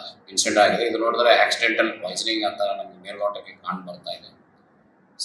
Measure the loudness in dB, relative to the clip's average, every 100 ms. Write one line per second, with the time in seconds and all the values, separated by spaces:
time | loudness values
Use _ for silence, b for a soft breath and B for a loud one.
0 | -10 -18 -8 -2 2 6 6 4 0 0
1 | 0 4 6 6 4 2 0 2 0 -2
2 | -8 -6 -4 -2 -4 -2 -4 -4 -10 -16
3 | -16 -6 -6 -6 -12 -12 -10 -8 -10 -14
4 | -14 -16 -18 -20 _ _ _ _ _ _
5 | _ -4